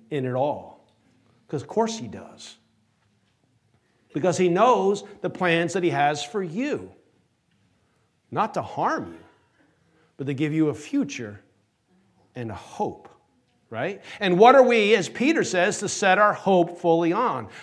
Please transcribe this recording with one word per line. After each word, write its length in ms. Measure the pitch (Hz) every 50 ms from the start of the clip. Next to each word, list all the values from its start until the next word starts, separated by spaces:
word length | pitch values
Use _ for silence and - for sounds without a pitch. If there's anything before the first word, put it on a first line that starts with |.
| _ -
in 160 | 156 143 127
it 80 | 127 123
all. 500 | 127 135 147 - - - - - - _ _ _ _ _ _ _ _ _ _ _ _ _ -
'Cause 140 | - 139
of 60 | - -
course 300 | - 214 226 220 220 -
he 100 | 127 107
does. 480 | 92 95 - - - - - - - _ _ _ _ _ _ _ _ _ _ _ _ _ _ _ _ _ _ _ _ _ _ _ _ _ _ _ _ _ _ _
Because 260 | - 151 135 185 165 -
he 100 | 185 175
knows 560 | 170 185 220 254 240 196 190 196 208 202 - - - -
the 100 | - 180
plans 420 | - - 185 175 165 170 175 170
that 100 | 170 196
he 80 | 175 170
has 320 | 139 139 143 147 151 147
for 200 | - - - 208
you. 500 | 190 170 151 214 262 294 262 - 92 90 - _ _ _ _ _ _ _ _ _ _ _ _ _ _ _ _ _ _ _ _ _ _ _ _ _ _ -
Not 240 | - 160 208 220 -
to 80 | 190
harm 500 | 131 - - - 170 240 311 311 117 85
you, 120 | 85 82 - _ _ _ _ _ _ _ _ _ _ _ _ _ _ _ _ _ _
but 100 | - 139
to 80 | 135 143
give 180 | 123 156 151
you 160 | 151 160 160 151
a 60 | 131
future 680 | - - - - 143 139 139 - - 117 104 104 104 _ _ _ _ _ _ _ _ _ _ _ _ _ _ _ _ _ _ -
and 160 | 127 120 113
a 40 | 98
hope, 540 | 90 - - - - - - 170 - - - _ _ _ _ _ _ _ _ _ _ _ -
right? 300 | 113 110 131 180 202 196 - - - -
And 180 | 208 185 180 175
what 160 | 220 247 262
are 80 | 269
we, 320 | 254 233 240 226 208 202 226
as 140 | 208 170 -
Peter 340 | - - 233 285 330 269
says, 360 | 185 - - 180 175 208 180 -
to 100 | 214 180
set 300 | - - 214 190 185 196
our 160 | 214 208 175
hope 440 | - - 196 190 180 170 170 175 -
fully 360 | - 170 165 165 170 165 175
on? 340 | 214 254 233 - 127 110 98 - -